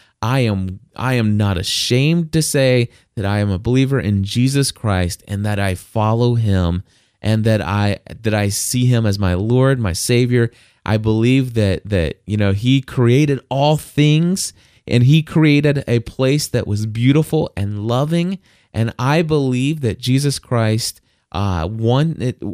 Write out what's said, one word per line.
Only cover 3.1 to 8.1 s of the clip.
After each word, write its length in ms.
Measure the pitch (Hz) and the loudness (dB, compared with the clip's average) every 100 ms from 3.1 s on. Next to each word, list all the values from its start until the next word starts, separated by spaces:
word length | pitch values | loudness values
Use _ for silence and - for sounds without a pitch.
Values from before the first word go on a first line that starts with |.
| - | -6
that 100 | 98 | -2
I 140 | 104 | 0
am 100 | 104 | 0
a 80 | 92 | -2
believer 420 | 117 127 135 135 | 0 0 2 0
in 240 | 95 101 | 0 0
Jesus 480 | 98 123 127 139 135 | 0 0 0 2 -2
Christ 520 | - 110 92 87 - - | -2 -2 0 -2 -4 -8
and 160 | 101 104 | -6 -4
that 120 | 101 | -2
I 160 | 98 | -2
follow 600 | 92 - 113 107 117 120 117 | -4 -6 -2 0 2 0 0
him 480 | 107 95 87 87 - _ _ _ | 2 2 2 -2 -6 _ _ _
and 200 | - 110 | -2 0
that 160 | 110 110 | 2 0
I, 400 | 87 104 104 - - | 0 -2 -2 -4 -8